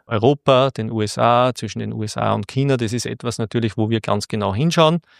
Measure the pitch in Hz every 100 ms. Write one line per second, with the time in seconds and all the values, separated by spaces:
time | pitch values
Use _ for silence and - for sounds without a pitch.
0 | - 110 123 143 - 131 135 - 110 113
1 | 107 - 120 120 127 123 107 113 110 113
2 | 107 117 110 107 104 135 139 117 117 120
3 | 117 117 120 - 110 117 113 - 107 113
4 | - 104 - 110 101 98 165 170 156 170
5 | _